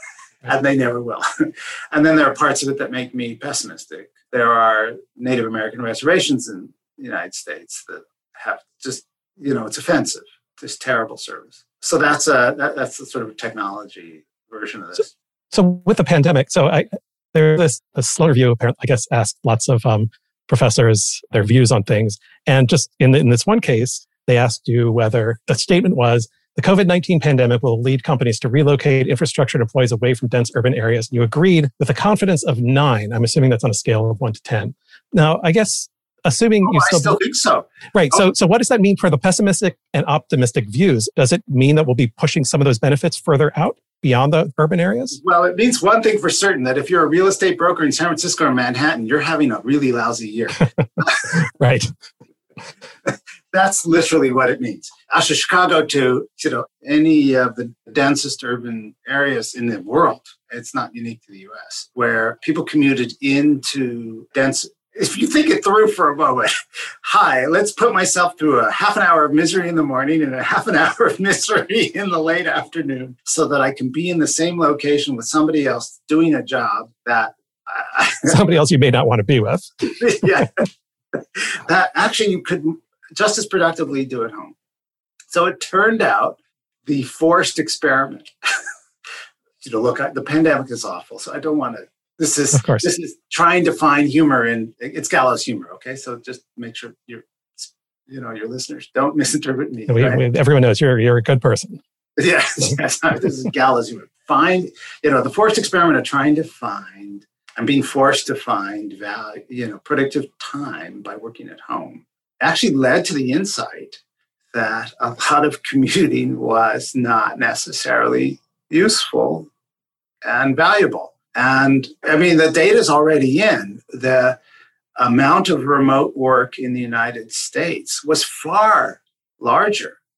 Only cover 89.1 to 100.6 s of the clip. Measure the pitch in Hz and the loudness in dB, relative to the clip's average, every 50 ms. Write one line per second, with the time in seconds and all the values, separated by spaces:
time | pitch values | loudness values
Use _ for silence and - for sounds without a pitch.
89.1 | - - - - _ _ _ _ _ _ - - 113 110 120 123 - - 135 - | -20 -20 -20 -20 _ _ _ _ _ _ -12 -8 -4 -2 -2 -2 -2 -2 -6 -6
90.1 | - 135 135 143 147 156 160 156 143 131 127 123 120 113 - 104 90 85 - - | -6 -8 -6 -2 0 2 4 4 2 0 -2 -6 -10 -10 -10 -10 -12 -12 -14 -18
91.1 | 113 - - - - 143 143 156 151 151 131 123 117 104 - - _ _ _ _ | -18 -16 -14 -12 -12 -8 -4 -2 -2 -2 -2 -4 -8 -12 -16 -20 _ _ _ _
92.1 | _ - 160 147 - 147 143 - 151 135 - - 123 107 - 170 - - 160 - | _ -6 -4 -2 -2 -2 0 0 0 0 2 2 0 0 0 -2 -2 -4 -6 -10
93.1 | - - _ _ - - 165 170 180 180 165 165 - - 160 151 139 147 147 139 | -14 -18 _ _ -2 2 2 4 4 4 2 0 0 2 2 2 4 4 2 2
94.1 | 131 156 160 147 135 123 117 117 117 113 110 113 - _ 120 143 - 160 - - | 4 4 4 4 4 2 0 0 -2 -4 -6 -8 -12 _ -14 -12 -10 -10 -6 -2
95.1 | 175 160 - - - - - 135 113 95 85 - - - - 127 131 131 - 127 | 0 2 2 2 0 -2 -4 -6 -8 -8 -10 -14 -20 -18 -16 -16 -14 -14 -12 -12
96.1 | 120 120 120 127 123 123 _ _ _ 120 120 117 117 - 123 117 117 _ _ - | -14 -12 -14 -16 -16 -16 _ _ _ -16 -14 -14 -14 -16 -16 -18 -20 _ _ -20
97.1 | 117 113 - _ _ _ _ _ _ - - - _ _ _ _ _ _ _ _ | -20 -20 -20 _ _ _ _ _ _ -20 -20 -20 _ _ _ _ _ _ _ _
98.1 | 135 135 123 117 113 107 107 113 123 127 - - - - - - - 131 139 151 | -16 -14 -14 -12 -12 -10 -10 -10 -10 -10 -10 -12 -12 -14 -16 -6 -2 -2 0 0
99.1 | 156 151 143 131 - 147 - 139 131 127 147 - 123 113 107 - 120 117 131 131 | 0 0 0 0 -2 -2 -4 -4 -4 -4 -6 -6 -8 -6 -2 0 2 2 2 2
100.1 | 120 131 127 120 117 - - 143 147 139 | 2 2 0 0 0 2 4 4 6 6